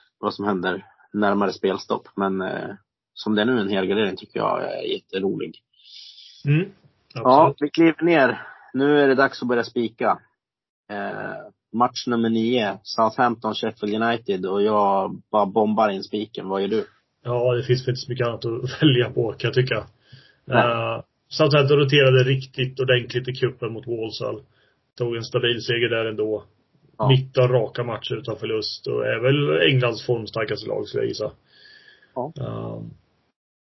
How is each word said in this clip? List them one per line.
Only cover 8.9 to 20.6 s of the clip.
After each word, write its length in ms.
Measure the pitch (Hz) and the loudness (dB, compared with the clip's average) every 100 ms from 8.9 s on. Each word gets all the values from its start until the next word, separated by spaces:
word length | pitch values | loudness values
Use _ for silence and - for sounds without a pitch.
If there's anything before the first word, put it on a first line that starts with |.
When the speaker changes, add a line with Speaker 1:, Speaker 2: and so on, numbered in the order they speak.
| 147 | 6
Speaker 1:
är 60 | 139 | 6
det 80 | 131 | 4
dags 260 | 135 - | 2 0
att 60 | 123 | -2
börja 160 | 120 | 0
spika. 560 | 113 127 113 - 113 90 - _ _ _ _ _ - | 0 -2 -4 -2 0 -2 -6 _ _ _ _ _ -12
Eh, 440 | 104 101 104 101 101 104 _ _ | -8 -8 -8 -10 -12 -16 _ _
match 340 | 110 123 - 123 | 0 0 0 -2
nummer 220 | 117 113 | 0 2
nio, 500 | 113 113 127 101 98 | 2 2 2 0 -4
Southampton, 680 | - - 110 120 123 113 110 - | -6 0 0 2 0 0 -6 -4
Sheffield 480 | 113 - 104 110 | -6 -4 -4 -2
United. 420 | 117 117 - 92 92 | 0 -2 -4 -4 -2
Och 160 | 101 | 0
jag 600 | 104 104 98 98 95 98 - | 2 2 2 2 0 -6 -2
bara 140 | 107 101 | 0 2
bombar 440 | 107 107 107 107 | 2 2 2 0
in 140 | 95 | 0
spiken. 440 | - 104 107 - 92 | -6 -8 -6 -10 -6
Vad 120 | 98 | -2
gör 60 | 101 | -2
du? 180 | 110 - _ _ _ | -2 -4 _ _ _
Speaker 2:
Ja, 300 | 123 120 123 120 | -6 0 2 0
det 80 | |
finns 240 | - 127 127 | 2 0 0
inte 80 | 127 | -6
så 160 | - | -6
mycket 160 | 123 120 | -4 -4
annat 180 | 110 117 | -4 -6
att 360 | 117 131 - | -6 -6 2
<laughs> 0 | |
välja 280 | 156 123 110 | 4 4 2
på, 240 | 127 113 | 0 -2
kan 140 | - 117 | -2 0
jag 60 | |
tycka. 340 | 127 127 110 - _ _ - _ _ - | 0 0 -2 -6 _ _ -20 _ _ 0
Speaker 1:
Nej. 120 | 120 | 2